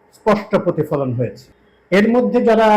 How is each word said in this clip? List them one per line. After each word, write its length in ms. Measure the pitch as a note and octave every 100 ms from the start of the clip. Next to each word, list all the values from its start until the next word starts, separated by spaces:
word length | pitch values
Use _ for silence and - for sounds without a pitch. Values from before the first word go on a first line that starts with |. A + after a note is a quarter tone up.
| _
স্পষ্ট 420 | _ A3 G#3 - F#3+
প্রতিফলন 580 | F3 D#3 D3 C#3+ C3+
হয়েছে। 380 | A#2+ A#2 - - _ _ _ _ F#3
এর 140 | A3+
মধ্যে 320 | A#3+ G#3 A#3
যারা 260 | A#3+ A3 A3